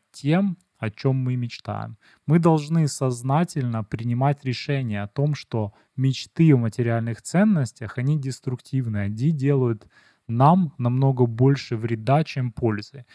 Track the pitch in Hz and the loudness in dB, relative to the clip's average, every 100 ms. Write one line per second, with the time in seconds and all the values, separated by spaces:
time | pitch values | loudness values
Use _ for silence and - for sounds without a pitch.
0 | _ - 135 165 202 170 _ - 110 - | _ -8 0 0 0 -4 _ -10 -10 -2
1 | 139 131 127 127 120 - - 107 110 110 | -2 0 -2 -4 -6 -10 -10 -8 -8 -14
2 | _ _ - 160 170 156 147 165 147 - | _ _ 2 4 6 4 2 0 0 0
3 | 131 120 127 143 180 156 123 113 104 110 | -4 -2 -2 0 0 -2 -4 -4 -6 -6
4 | 117 120 135 139 131 120 - 139 123 104 | -4 0 0 0 -4 -6 -4 -4 -4 -6
5 | 104 - 147 139 - 117 104 _ _ - | -6 -4 -2 -2 -6 -4 -4 _ _ -2
6 | 135 127 - - 165 135 113 - 117 117 | -2 -2 -6 2 6 6 2 -2 -2 -2
7 | 117 113 - 170 214 180 123 - 110 - | -4 -8 -2 2 4 2 0 -6 -10 -4
8 | 131 156 135 123 - 127 - 131 120 104 | -2 -2 -4 -8 -6 -8 -4 -4 -2 -2
9 | 101 107 143 156 135 143 123 110 - _ | -4 -2 0 0 0 2 0 -2 -8 _
10 | _ _ - 117 139 185 165 - 120 127 | _ _ -6 4 6 6 2 -2 -2 2
11 | 135 127 120 113 131 139 - 113 117 113 | 2 2 0 4 2 2 -2 -6 -4 -4
12 | 110 143 160 139 123 - 117 104 - 117 | 0 0 0 -4 -6 -2 -2 -2 -6 -18
13 | - | -20